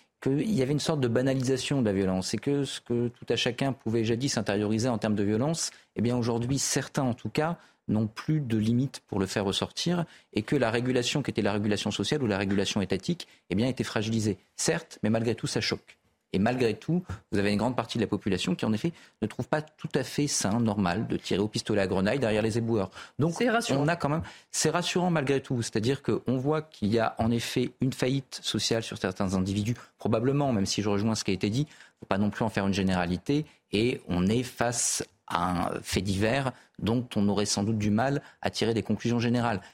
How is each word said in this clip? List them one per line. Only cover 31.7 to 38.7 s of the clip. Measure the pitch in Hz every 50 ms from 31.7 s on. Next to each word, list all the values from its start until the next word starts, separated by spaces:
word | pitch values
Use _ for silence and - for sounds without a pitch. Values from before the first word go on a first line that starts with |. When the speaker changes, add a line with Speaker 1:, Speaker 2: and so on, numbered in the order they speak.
| - - - - _ -
Speaker 1:
faut | -
pas | - 95 98
non | 104 104
plus | - - 120
en | 110
faire | - 110 98 98
une | 92
généralité. | 98 95 95 92 90 87 87 90 90 - - 143 151 151 - - _ _ -
Et | - 101 113 123 - - - -
on | - 85 92 98
est | 110 123 127
face | 123 - - 120 120 120 - - - - - - - _ _ _ -
à | - 85 87 90
un | 90 85 90 - - -
fait | - - - 104
divers | 98 104 95 95 104 110 127 139 135 131 - - - _ _ -
dont | - 101 117 127 120 123 -
on | 107 101 104
aurait | 98 101 104
sans | 98 - 101 101
doute | 107 113 107
du | 104 107
mal | 101 110 123 135 143 139 - - - -
à | - 101
tirer | - - - 110